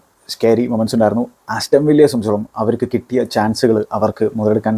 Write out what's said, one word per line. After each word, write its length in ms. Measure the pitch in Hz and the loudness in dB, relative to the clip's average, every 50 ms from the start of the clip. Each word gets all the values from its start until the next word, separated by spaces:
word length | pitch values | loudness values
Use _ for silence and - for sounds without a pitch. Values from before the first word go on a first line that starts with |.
| - _ _ _ _ - - | -6 _ _ _ _ -16 -8
സ്കാരി 300 | - - 113 117 110 123 123 120 | -2 0 2 2 2 0 -2 -2
മൊമെന്റ്സ് 220 | 110 110 107 - 117 | -2 -2 -2 0 2
ഉണ്ടായിരുന്നു. 280 | 110 104 101 117 - - _ _ _ - 226 - | 2 2 2 0 -4 -6 _ _ _ -10 -8 -8
ആസ്റ്റൺ 260 | - - - 135 147 151 | -2 2 2 2 4 4
വില്ലയെ 180 | 151 147 151 143 | 4 4 4 4
സംബന്ധിച്ചിടത്തോളം 340 | - 120 101 110 104 104 110 - - 113 110 | 2 0 -2 -2 -2 -2 -4 -6 -6 -4 -2
അവർക്ക് 240 | 107 113 117 123 - - | -2 -2 -2 -2 -4 -4
കിട്ടിയ 260 | 113 117 - 127 127 117 101 - | -4 -4 -4 -2 -2 -2 -2 0
ചാൻസുകൾ 420 | 123 104 110 110 - - 120 110 107 104 - - 107 | 0 0 0 0 0 2 2 2 2 0 -4 -4 -2
അവർക്ക് 280 | 107 107 101 - 113 104 - 110 | -2 -2 -2 -2 -2 -2 -2 0
മുതലെടുക്കാൻ 400 | 107 107 107 110 - 113 110 | 0 0 0 0 0 -2 -2